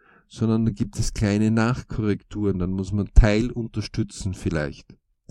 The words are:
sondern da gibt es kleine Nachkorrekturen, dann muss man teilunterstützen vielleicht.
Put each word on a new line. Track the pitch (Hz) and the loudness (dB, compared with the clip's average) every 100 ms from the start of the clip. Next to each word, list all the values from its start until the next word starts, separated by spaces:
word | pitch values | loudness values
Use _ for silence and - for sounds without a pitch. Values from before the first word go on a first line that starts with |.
| _ _ _ | _ _ _
sondern | - 113 113 | -4 0 0
da | 113 | 0
gibt | 101 117 - | -2 -6 -4
es | 110 | -4
kleine | - 107 104 107 | 0 0 2 2
Nachkorrekturen, | 113 113 127 - - 107 95 - 107 104 95 | 2 0 -2 -6 -4 -2 -2 -4 -6 -2 -2
dann | 90 | -2
muss | 95 92 | -4 -4
man | 101 95 | -4 2
teilunterstützen | - 107 104 123 120 113 110 104 - 104 - 98 | 8 8 6 0 -4 -8 -8 -8 -4 -6 -6 -8
vielleicht. | 87 - 80 73 - - - _ _ - | -6 -4 -4 -4 -8 -20 -20 _ _ -18